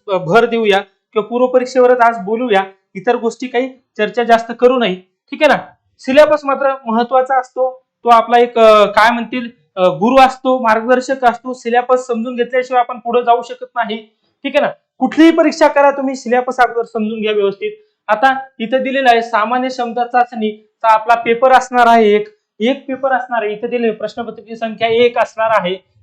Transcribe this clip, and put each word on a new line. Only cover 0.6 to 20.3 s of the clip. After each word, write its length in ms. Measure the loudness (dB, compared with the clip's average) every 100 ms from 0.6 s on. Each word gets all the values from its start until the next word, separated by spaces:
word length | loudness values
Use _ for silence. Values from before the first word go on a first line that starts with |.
| 0 0
किंवा 480 | -2 _ _ -6 -4
पूर्वपरीक्षेवरच 720 | -2 0 0 -2 2 2 4
आज 180 | 2 0
बोलूया, 440 | -6 -4 -2 -2 -2 _ _ -10
इतर 200 | -4 -2
गोष्टी 320 | -4 -6 -8
काही 220 | -6 -6 -10 _ -6
चर्चा 260 | -6 -4
जास्त 280 | 0 0 -2 0
करू 200 | 2 2
नये. 160 | -2 -4 _ _ _
ठीक 120 | -2
आहे 40 | 0
ना? 100 | 0 -4 _ _ _
सिलेबस 460 | -2 4 4 2 -2
मात्र 300 | -2 -2 -4 -4
महत्वाचा 540 | -4 0 0 0 -2
असतो, 440 | -4 -4 -4 -6 _ _
तो 60 | 2
आपला 300 | 4 4 2
एक, 200 | 2 4
अ, 260 | 6 6 4
काय 260 | 4 2
म्हणतील, 360 | 0 -6 -8 -10 _ _ -2
अ, 60 |
गुरु 400 | 0 0 2 4
असतो, 380 | 4 2 -2 -2
मार्गदर्शक 640 | 0 0 0 0 0 0 0
असतो. 280 | -2 -10
सिलेबस 540 | -10 -2 -2 0 -2 0
समजून 280 | -6 -6 -6
घेतल्याशिवाय 440 | -4 -2 -2 -2
आपण 200 | -2 -6
पुढे 240 | -4 -2
जाऊ 180 | 2 0
शकत 280 | 0 -14 -12 -8
नाही. 220 | -6 -8 -12 _ _ _
ठीक 120 | -4 -2
आहे 100 | -2
ना? 60 | -6 _ -6
कुठलीही 340 | -4 4 4
परीक्षा 360 | 4 0 2 2
करा 240 | 4 2
तुम्ही, 240 | 2 -6 -6
सिलेबस 440 | -2 -2 -2 -2
अगोदर 260 | -2 -2 -6
समजून 360 | -6 -6 -4
घ्या 100 | -4
व्यवस्थित. 400 | -2 -2 -4 -10 -12 _ _ -4
आता 320 | 0 0 0 -8 -12
इथं 240 | -4 -4
दिलेलं 260 | -2 -2 2
आहे 120 | 2
सामान्य 460 | 2 -2 -2 -2 -4
क्षमता 360 | -6 -6 -4
चाचणीचा 920 | -2 0 -2